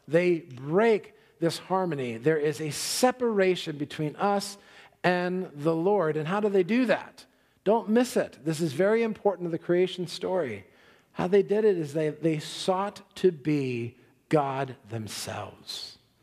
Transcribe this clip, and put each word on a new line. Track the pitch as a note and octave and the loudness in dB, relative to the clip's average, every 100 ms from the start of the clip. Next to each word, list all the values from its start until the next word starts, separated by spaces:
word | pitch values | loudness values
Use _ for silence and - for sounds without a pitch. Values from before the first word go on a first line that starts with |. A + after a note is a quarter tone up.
| - | 0
They | D#3+ F3+ E3+ | 2 2 0
break | - B2 C#3 F3 A#3 G#3 - _ _ - | -2 -14 -2 2 4 2 -2 _ _ -2
this | E3 - | -2 -2
harmony. | - F#3 F#3 D3 B2 A2+ | -2 -2 0 -2 -6 -2
There | C3 D#3+ | 0 2
is | D3 D3 | 0 -2
a | D#3 | -6
separation | - - - B3+ B3+ A#3+ G#3 F#3 F3+ - D3 | -6 -4 2 2 2 0 2 2 2 -2 -6
between | D3 - D3+ - | -8 -4 -4 -2
us | G3 G3+ G3 - - - - _ | 0 0 -2 -12 -20 -20 -20 _
and | F3 F3+ F3+ F3+ F3+ | 0 0 -2 -4 -6
the | C#3+ D3+ E3 | -4 -2 0
Lord. | F3+ G#3 D#3+ D3+ | 2 2 2 0
And | D3+ | -2
how | G3+ | -2
do | G#3+ | 2
they | G3 | 2
do | F3 A#3+ A#3+ | 2 2 2
that? | D#3+ - - - _ _ _ | 2 0 -20 -20 _ _ _
Don't | - A3+ F#3+ | 2 2 4
miss | A3+ B3 G#3 | 2 2 0
it. | - - | -2 -6
This | C#3 D#3 | -6 -2
is | E3 | -2
very | C3+ F#3+ A3+ | 0 2 2
important | A3+ - G#3 F3 F3 | 0 0 0 0 -4
to | |
the | D#3+ | -6
creation | - F3 F3+ F#3 F3 | 0 2 2 -2 -8
story. | - F3 F#3 C#3 G2+ - _ _ _ _ | -6 -4 -2 -2 -6 -14 _ _ _ _
How | - F3+ | -4 2
they | G3+ | 2
did | E3 G3+ A3 | 4 2 2
it | F3+ | 2
is | D3 | 0
they, | D3+ D#3 | -2 -2
they | D3+ D#3+ D3+ | 0 0 0
sought | - - - F#3 G3+ G3+ - - | -4 -6 -2 0 0 -6 -18 2
to | F#3 | 2
be | D#3+ D3+ D3 C3 A#2+ A#2 - - _ - | 2 -2 0 0 -2 -6 -10 -20 _ 0
God | D#3 C#3 C3+ C3+ A#2+ G#2 | 0 2 -2 -6 -8 -10
themselves. | A2+ G#2+ - - G#2 G#2 - - - - - _ _ | -8 -8 -10 -10 -10 -10 -14 -14 -14 -14 -18 _ _